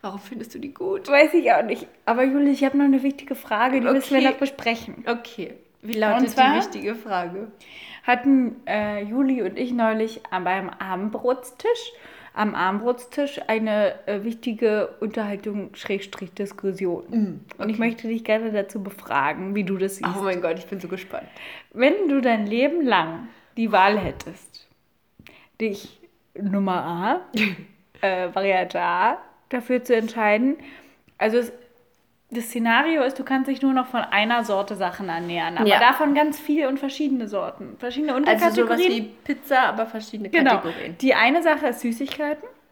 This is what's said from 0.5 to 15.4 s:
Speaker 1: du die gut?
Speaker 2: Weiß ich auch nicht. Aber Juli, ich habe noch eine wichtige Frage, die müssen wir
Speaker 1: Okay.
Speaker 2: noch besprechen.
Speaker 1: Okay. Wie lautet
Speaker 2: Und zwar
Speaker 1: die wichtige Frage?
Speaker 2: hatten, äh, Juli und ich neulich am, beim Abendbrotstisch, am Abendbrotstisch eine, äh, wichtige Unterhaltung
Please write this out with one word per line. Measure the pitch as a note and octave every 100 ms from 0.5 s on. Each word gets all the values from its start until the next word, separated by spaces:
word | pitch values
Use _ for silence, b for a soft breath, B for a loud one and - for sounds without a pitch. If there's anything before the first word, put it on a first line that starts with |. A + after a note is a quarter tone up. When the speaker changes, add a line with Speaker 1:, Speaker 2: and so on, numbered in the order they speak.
Speaker 1:
du | -
die | C#4+
gut? | - F#4 G4 -
Speaker 2:
Weiß | C#4+ D4+
ich | E4+ B3
auch | F3+
nicht. | G#3+ F#3 - _
Aber | - A#3
Juli, | C4 C#4 C#4+
ich | C#4
habe | C4+ C#4
noch |
eine | C#4+ C4+
wichtige | C#4 C#4 -
Frage, | B3+ - G#3+ B3+ C4
die | B3
müssen | C#4 C4
wir | C#4
Speaker 1:
Okay. | C4+
Speaker 2:
noch | C4
besprechen. | C#4 - A#3 A#3 - - -
Speaker 1:
Okay. | A#3+ - - E3 - _ _
Wie | G#3
lautet | A3 G#3+ A3+
Speaker 2:
Und | B3+
zwar | - C4
Speaker 1:
die | D#4
wichtige | - D#4 G3+
Frage? | A3+ A3+ F#3 F3 F3+ A3 - B B B B -
Speaker 2:
hatten, | B3 C4+ C4+ A#3+ - -
äh, | G#3+ G#3 G#3
Juli | G3+ A#3+ C4+ B3+
und | F#3+ G#3
ich | B3+
neulich | A#3+ A3+ A3 A3 - -
am, | F#3
beim | F3+ F#3+ F#3+
Abendbrotstisch, | - F#3+ F#3 G#3 A3 B3 C4 - - A4 A#4 - B B B B
am | - G#3+
Abendbrotstisch | - F#3 G3+ A#3 B3 - - C#4 - -
eine, | A3 A3 G#3+ G3+ - -
äh, | G#3
wichtige | G#3 A3+ - G#3+ A3+ G#3+ - -
Unterhaltung | A3 G#3+ G#3 G3+